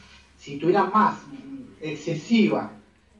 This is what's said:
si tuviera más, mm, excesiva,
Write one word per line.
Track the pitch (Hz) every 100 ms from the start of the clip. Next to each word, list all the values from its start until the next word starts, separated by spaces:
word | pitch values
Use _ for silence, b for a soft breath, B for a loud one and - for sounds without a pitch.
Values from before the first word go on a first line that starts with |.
| B B B _
si | - 143
tuviera | 165 202 185
más, | 220 - - -
mm, | - - - - -
excesiva, | 156 151 170 156 - 226 196 101 - - _ _ _